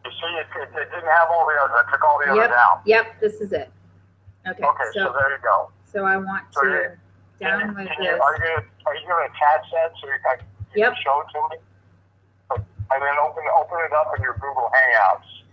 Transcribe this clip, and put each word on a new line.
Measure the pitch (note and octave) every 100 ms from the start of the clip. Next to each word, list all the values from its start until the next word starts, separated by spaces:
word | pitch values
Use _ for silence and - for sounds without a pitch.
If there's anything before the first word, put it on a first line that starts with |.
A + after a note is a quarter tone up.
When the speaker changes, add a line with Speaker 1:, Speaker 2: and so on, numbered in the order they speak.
| B2+
Speaker 1:
You |
see, | - E3+ E3+
it, | - -
it, | C#3 D#3
it | C#3+
didn't | - D#3
have | E3 E3
all | E3+ D3+
the | D3
others. | C#3 - A#2+
I |
took | C#3
all | - C#3+
the | C#3+
others | E3+ A#3
Speaker 2:
Yep, |
Speaker 1:
out. | A#2+ A2+ F3 G#3
Speaker 2:
yep, | A3 A3+ -
this | G#3+ G#3+
is | G3+
it. | E3 - _ _ _ _ _ - _ F#3
Okay, | F#3
Speaker 1:
Okay, | D3 - A#2
so | G#3 F#3+
Speaker 2:
so, | C#3
Speaker 1:
there | C#3
you | C3+
go. | A#2+ G2 - _ _
Speaker 2:
so | G3+
I | F#3+ G3
want | F#3+ F#3+ -
Speaker 1:
So | -
Speaker 2:
to | C3+
Speaker 1:
you, | D3+ - - _ _ _ _ F#3
Speaker 2:
download | G3 G#3+ G3+ F#3+
Speaker 1:
can | -
you, | F3+
Speaker 2:
this. | -
Speaker 1:
are | C#3 D#3
you |
gonna, | E3 D#3+ - _ D#3
are | D3+
you | E3
gonna | E3+ C#3
attach | - D3 D#3 -
that | E3 E3 -
so | C#3
you | C#3
can, | D3+ B2+ - _ - G#3
you |
Speaker 2:
Yep. | A#3 -
Speaker 1:
can | C#3
show | C#3+
it | D3+
to | D3+ D3+ D#3+
me? | _ _ _ _ _ _ _ _ _ B2+ - - -
And | C3+
then | C#3+ D3
open, | D3+ D#3+ D#3 E3
open | D#3 F3 D#3+
it |
up | D3+ D#3 C#3+
in |
your | B2+
Google | B2+ C#3 C3 A#2+ C3
Hangouts. | B2+ A2+ F#2+ F2 - - _